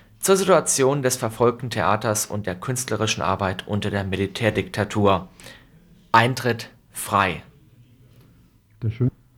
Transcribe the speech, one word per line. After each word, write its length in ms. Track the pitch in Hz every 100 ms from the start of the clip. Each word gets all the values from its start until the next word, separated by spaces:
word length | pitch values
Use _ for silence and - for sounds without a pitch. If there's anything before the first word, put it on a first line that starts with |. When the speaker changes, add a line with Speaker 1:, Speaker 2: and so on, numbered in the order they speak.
| - _
Speaker 1:
zur 180 | - 190
Situation 640 | 190 165 147 - 131 147
des 140 | 127 -
verfolgten 540 | 113 110 120 120 127
Theaters 560 | 110 87 107 117 107 -
und 180 | 104 101
der 100 | 90
künstlerischen 680 | - 127 - 107 107 -
Arbeit 440 | - 95 95 92 -
unter 220 | 104 101
der 140 | 101
Militärdiktatur. 1300 | 95 92 98 - 113 107 - - 95 107 101 92 - - - - - _ _ - _
Eintritt 580 | 113 120 123 123 117 - - _
frei. 500 | - - 101 95 78 - _ _ _ - _ - - - _ _ _ _ _
Speaker 2:
Sehr 100 | 117
schön. 200 | 113 127 - _